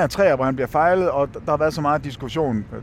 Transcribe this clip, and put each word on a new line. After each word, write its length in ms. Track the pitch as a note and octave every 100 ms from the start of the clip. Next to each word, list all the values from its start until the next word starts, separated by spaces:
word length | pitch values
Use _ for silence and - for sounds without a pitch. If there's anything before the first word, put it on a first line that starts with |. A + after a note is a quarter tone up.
her 60 | D#3
træer, 300 | - G3 C3+
hvor 80 |
han 100 | C3
bliver 140 | C3 B2
fejlet, 420 | D3 E3 F#3 F3
og 180 | C#3 C#3 -
d-, 40 | -
der 60 |
har 40 | D3+
været 180 | D#3
så 60 | D3+
meget 240 | D3 D3+
diskussion. 600 | C#3+ B2 B2+ C3+ D3 A2 G2+ A2+